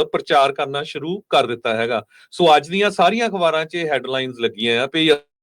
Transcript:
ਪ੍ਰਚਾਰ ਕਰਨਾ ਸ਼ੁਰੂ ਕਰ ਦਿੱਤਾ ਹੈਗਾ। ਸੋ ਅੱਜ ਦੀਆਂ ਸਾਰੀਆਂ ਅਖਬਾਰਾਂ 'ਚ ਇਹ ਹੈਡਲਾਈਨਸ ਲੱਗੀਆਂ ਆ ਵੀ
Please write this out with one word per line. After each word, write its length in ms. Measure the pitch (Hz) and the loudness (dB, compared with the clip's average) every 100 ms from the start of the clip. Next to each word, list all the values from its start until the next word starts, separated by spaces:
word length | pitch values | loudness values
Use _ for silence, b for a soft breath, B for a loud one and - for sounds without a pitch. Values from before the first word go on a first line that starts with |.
ਪ੍ਰਚਾਰ 500 | 151 175 - 151 135 | 2 -2 0 2 2
ਕਰਨਾ 300 | 139 143 143 | 0 -6 -6
ਸ਼ੁਰੂ 380 | 156 151 156 202 | -8 -10 -8 -10
ਕਰ 260 | - 156 123 | -2 0 0
ਦਿੱਤਾ 300 | 117 120 110 | -2 -4 -2
ਹੈਗਾ। 280 | 117 117 - b b | -2 -4 -6 b b
ਸੋ 260 | - 175 147 | 0 4 4
ਅੱਜ 120 | 143 | 4
ਦੀਆਂ 220 | 196 202 | -2 -2
ਸਾਰੀਆਂ 380 | 196 180 226 233 | 2 2 2 -2
ਅਖਬਾਰਾਂ 360 | 196 170 156 | 0 0 0
'ਚ 100 | 160 | -4
ਇਹ 140 | 175 160 | -6 -4
ਹੈਡਲਾਈਨਸ 480 | 135 123 131 131 120 | -4 -4 -4 -4 -4
ਲੱਗੀਆਂ 420 | 117 104 117 117 | -4 -2 -2 -2
ਆ 60 | 135 | -2
ਵੀ 160 | 160 160 147 - _ | 0 2 2 -2 _